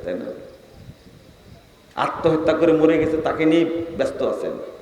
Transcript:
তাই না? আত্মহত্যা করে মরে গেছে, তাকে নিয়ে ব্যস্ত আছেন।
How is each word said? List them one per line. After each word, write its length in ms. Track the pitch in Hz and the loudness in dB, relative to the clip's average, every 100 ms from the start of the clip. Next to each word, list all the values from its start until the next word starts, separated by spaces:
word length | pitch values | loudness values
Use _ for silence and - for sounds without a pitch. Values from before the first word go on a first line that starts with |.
| 87 | -8
তাই 80 | |
না? 120 | 90 62 - - - - - - - - - - - - - - _ - - | -8 -8 -12 -16 -20 -20 -20 -20 -20 -20 -20 -20 -20 -20 -20 -20 _ -12 -4
আত্মহত্যা 580 | 151 - 165 156 160 | -4 0 0 2 2
করে 200 | 160 165 | 2 4
মরে 240 | 156 160 160 | 6 4 4
গেছে, 200 | 156 156 | 2 0
তাকে 280 | 143 143 160 | -2 0 2
নিয়ে 400 | 165 160 170 165 - | 4 2 -2 -6 -4
ব্যস্ত 260 | 131 - | -4 -2
আছেন। 280 | - - - - - - | -4 -2 -6 -8 -12 -16